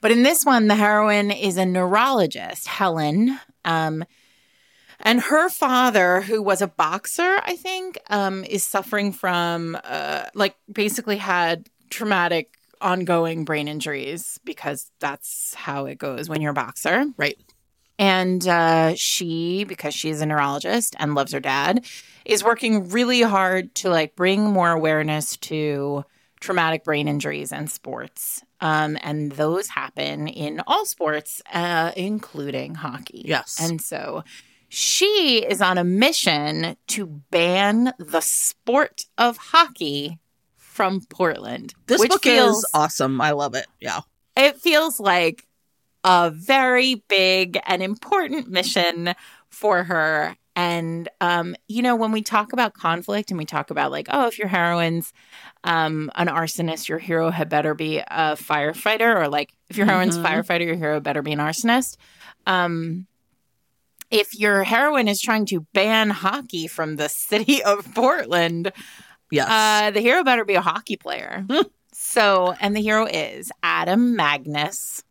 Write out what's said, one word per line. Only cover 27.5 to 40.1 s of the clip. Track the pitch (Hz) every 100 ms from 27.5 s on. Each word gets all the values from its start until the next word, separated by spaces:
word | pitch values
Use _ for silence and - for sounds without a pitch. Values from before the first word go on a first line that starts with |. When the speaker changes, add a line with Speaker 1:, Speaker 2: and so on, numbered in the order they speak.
Speaker 1:
and | 143 151
sports. | - - 123 123 - - - _ _
Um, | 160 156 151 151
and | - 151 147
those | 143 151 175 294
happen | - 135 - 143 147 151
in | - 151 156 -
all | 359 415
sports, | - 160 151 - - -
uh, | 170 175 170 165 185
including | 190 214 - 151 143 131 139 160
hockey. | 151 120 - - -
Speaker 2:
Yes. | 147 - -
Speaker 1:
And | 165 165
so | - 151 143 151 160 - _ _ _
she | - - - 392 415 311 233 -
is | 190
on | 190 180
a |
mission | 175 190 254 320 - 151 147 156 165 - -
to | - 185
ban | 147 - 175 170 185 202 220 247 -
the | 165 165
sport | - - - - - 254 302 - - -
of | 240 233
hockey | - 330 339 - 160 143 147